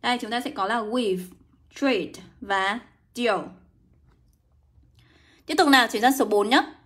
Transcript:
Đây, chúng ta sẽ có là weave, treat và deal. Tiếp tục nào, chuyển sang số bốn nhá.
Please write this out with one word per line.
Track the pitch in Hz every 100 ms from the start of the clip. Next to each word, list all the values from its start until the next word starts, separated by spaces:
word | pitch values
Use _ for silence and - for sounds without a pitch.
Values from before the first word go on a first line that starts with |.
Đây, | 233 247
chúng | 233
ta | 233
sẽ | 254
có | - 196
là | 233
weave, | 214 240 226 185 180 - _ _ _ -
treat | 277 226 160 - - _
và | 202 196 190 220 - _ _ -
deal. | 240 190 - - _ _ _ _ _ _ _ _ _ _ _ _ _ _ _ _ _ _ -
Tiếp | 302
tục | 330
nào, | 269 226
chuyển | 233
sang | 240 269
số | 220
bốn | 208 202
nhá. | 269 - -